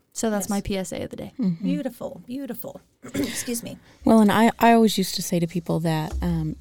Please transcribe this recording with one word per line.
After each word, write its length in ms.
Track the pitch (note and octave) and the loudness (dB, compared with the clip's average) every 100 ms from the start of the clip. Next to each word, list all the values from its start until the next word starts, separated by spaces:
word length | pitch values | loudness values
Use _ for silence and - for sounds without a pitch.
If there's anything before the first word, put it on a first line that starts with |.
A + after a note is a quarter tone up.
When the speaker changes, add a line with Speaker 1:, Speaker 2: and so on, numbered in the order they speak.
| _ | _
Speaker 1:
So 180 | - A3+ | -4 -2
that's 140 | G#3 F#3 | -2 -2
Speaker 2:
Yes. 40 | |
Speaker 1:
my 100 | G3+ | -4
P 160 | - G3 | -4 -6
S 140 | F#3 | -6
A 100 | - | -8
of 80 | - | -10
the 60 | - | -10
day. 160 | G3 - | -12 -4
Speaker 3:
Mm-hmm. 260 | G3+ E3 | -2 -2
Speaker 2:
Beautiful, 580 | F#3 F3+ C4+ A#3+ - G#3 F3 | -2 -2 -4 -8 -12 -12 -12
beautiful. 540 | B3+ C4+ A#3 - - _ | -10 -10 -12 -14 -16 _
<clears throat> 120 | _ - | _ -8
Excuse 480 | - C#4 - - A#3 | -4 -4 -4 -6 -8
me. 160 | - - _ _ | -8 -16 _ _
Speaker 3:
Well, 160 | - A3+ | 4 6
and 100 | G#3 | 6
I, 180 | G3 A3+ - | 6 4 4
I 120 | A#3 | 6
always 240 | A#3 A3 - | 6 6 2
used 180 | F#3 - | -2 -4
to 60 | |
say 160 | F3 F3 | -2 0
to 60 | E3 | 0
people 340 | F3 E3 E3 | -2 -2 -2
that, 340 | E3 D#3 D3+ - | 0 -2 -2 -2
um, 340 | F3 E3 D#3 - | -2 -2 -2 0